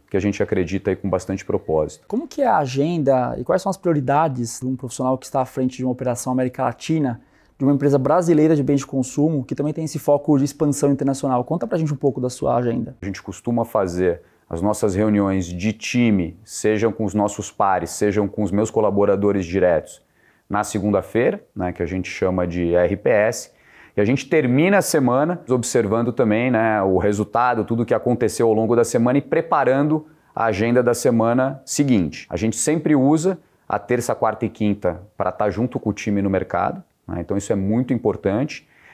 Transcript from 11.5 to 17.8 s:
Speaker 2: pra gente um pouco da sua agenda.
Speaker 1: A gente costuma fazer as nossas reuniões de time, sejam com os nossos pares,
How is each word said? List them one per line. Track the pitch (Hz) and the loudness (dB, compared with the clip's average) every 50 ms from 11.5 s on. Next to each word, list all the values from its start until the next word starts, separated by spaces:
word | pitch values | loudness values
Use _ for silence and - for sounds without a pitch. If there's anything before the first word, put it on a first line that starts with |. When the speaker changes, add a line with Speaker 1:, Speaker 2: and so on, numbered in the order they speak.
| 156 175 - - | -4 -4 -4 -4
Speaker 2:
pra | - 165 | -2 -2
gente | 160 147 147 | -2 -2 -2
um | - | 0
pouco | - 139 113 135 | 0 -2 0 0
da | 123 127 | -4 -6
sua | - - 143 131 123 | -4 -4 -2 0 0
agenda. | 123 123 120 117 123 - - 131 - | 0 0 0 -2 -2 -4 -8 -10 -10
Speaker 1:
A | - | -8
gente | 98 95 - | -8 -8 -8
costuma | - - 98 - - 123 120 113 113 | -10 -14 -14 -8 -6 -2 -2 -2 -2
fazer | - - 110 98 90 85 90 92 87 85 87 - _ _ _ _ - | 0 0 0 0 0 0 0 0 0 0 -2 -6 _ _ _ _ -12
as | 82 82 | -6 -4
nossas | 92 104 107 - - 104 90 | -2 -2 0 0 0 0 0
reuniões | 98 107 107 104 101 101 98 95 95 87 | 0 0 2 2 2 2 2 0 -2 -4
de | 85 90 87 98 110 | -4 -6 -4 -2 -4
time, | 107 - - - - 123 120 113 104 95 85 80 80 - - | -4 -4 -6 -4 0 2 2 4 2 2 0 -4 -8 -12 -18
sejam | - - - - 107 107 101 110 113 | -16 -10 -4 0 0 2 2 0 0
com | 104 - 110 | 0 -2 -4
os | 98 95 | -2 0
nossos | 107 101 104 - - 101 - | 0 0 0 -2 -4 -10 -8
pares, | - - 104 98 95 90 | -4 -2 0 0 2 0